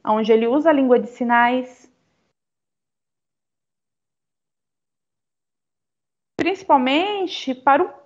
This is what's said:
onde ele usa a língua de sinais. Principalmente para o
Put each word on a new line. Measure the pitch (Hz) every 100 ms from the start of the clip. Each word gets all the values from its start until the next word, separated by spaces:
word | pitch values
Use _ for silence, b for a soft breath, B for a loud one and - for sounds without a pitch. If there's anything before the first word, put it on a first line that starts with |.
onde | - 214 220
ele | 220 233
usa | 285 320
a |
língua | 285 254 240
de | 208
sinais. | - 240 240 240 254 254 - _ _ _ _ _ _ _ _ _ _ _ _ _ _ _ _ _ _ _ _ _ _ _ _ _ _ _ _ _ _ _ _ _ _ _ _ _ _ _ _ _ _ _ _ _
Principalmente | - 339 392 - 285 254 294 392 403 370 - -
para | 254 277 285
o | 359 -